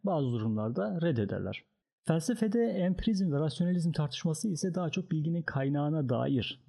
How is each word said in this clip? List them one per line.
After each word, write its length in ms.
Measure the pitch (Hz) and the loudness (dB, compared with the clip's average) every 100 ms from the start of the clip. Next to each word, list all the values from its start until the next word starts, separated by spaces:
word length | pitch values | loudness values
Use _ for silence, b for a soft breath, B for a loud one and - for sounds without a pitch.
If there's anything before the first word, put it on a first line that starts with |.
bazı 240 | 202 160 131 | -2 0 2
durumlarda 760 | 117 110 107 110 117 208 175 | 0 0 0 0 -2 -2 0
reddederler. 640 | 165 120 98 98 95 - - _ _ _ | 0 2 0 -2 -4 -6 -12 _ _ _
Felsefede 560 | - 165 160 226 220 233 | -2 0 0 0 0 2
empirizm 720 | 233 190 180 185 226 190 185 | 0 2 0 0 0 2 2
ve 80 | 139 | 2
rasyonalizm 520 | 156 - 175 180 165 | 0 0 0 2 0
tartışması 560 | 156 147 - 165 156 220 | 0 -2 -2 -2 -2 -2
ise 280 | 156 190 180 | -2 -2 -2
daha 140 | 165 | -2
çok 220 | 190 - | -4 -2
bilginin 300 | 156 151 170 | 0 0 -2
kaynağına 680 | 160 135 139 143 147 156 131 | -2 -2 0 0 0 0 2
dair 540 | 120 135 135 98 - | 2 2 0 0 -6